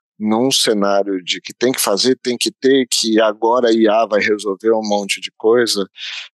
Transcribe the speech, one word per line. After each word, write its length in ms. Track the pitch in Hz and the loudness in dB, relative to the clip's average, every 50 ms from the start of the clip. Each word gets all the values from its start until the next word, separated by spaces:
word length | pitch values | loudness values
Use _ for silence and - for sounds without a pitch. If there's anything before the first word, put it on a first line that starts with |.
| _ _ _ - | _ _ _ -6
num 320 | 107 107 107 113 123 135 | -4 -2 0 0 0 0
cenário 720 | 131 - - 131 110 104 101 101 101 98 98 98 98 92 | 0 0 0 0 0 0 0 0 0 0 0 -2 -4 -6
de 200 | 87 82 - 87 | -6 -6 -8 -8
que 120 | - - - | -10 -14 -6
tem 180 | - 117 123 131 | -2 -2 -2 0
que 80 | - | -2
fazer, 360 | - 117 101 98 107 127 131 - | -2 -2 -2 0 0 0 0 0
tem 160 | - 123 120 117 | -2 -6 -6 -4
que 120 | - 113 | -4 -6
ter, 380 | - _ - 131 135 135 127 - | -6 _ 0 2 2 2 2 0
que 300 | - - - 113 110 107 | -2 -4 -2 0 2 2
agora 480 | 110 110 104 107 113 113 120 127 120 117 | 2 2 0 0 0 0 2 2 2 2
a 60 | 113 | 2
I 140 | 113 110 107 | 4 4 4
A 180 | 104 113 117 | 4 2 2
vai 160 | 101 107 101 | 2 0 0
resolver 500 | 95 110 107 104 101 104 95 92 - 110 | 0 0 -2 -2 -2 -4 -6 -2 0 0
um 100 | 113 110 | 0 0
monte 380 | 110 107 104 101 101 98 - - | 0 -2 -2 -2 -2 -4 -10 -12
de 120 | - - - | -14 -16 -12
coisa, 500 | - - 110 113 123 120 104 98 101 98 - _ - - - - - - - | -2 0 2 2 2 2 0 -2 -4 -6 -6 _ -14 -16 -14 -14 -14 -16 -18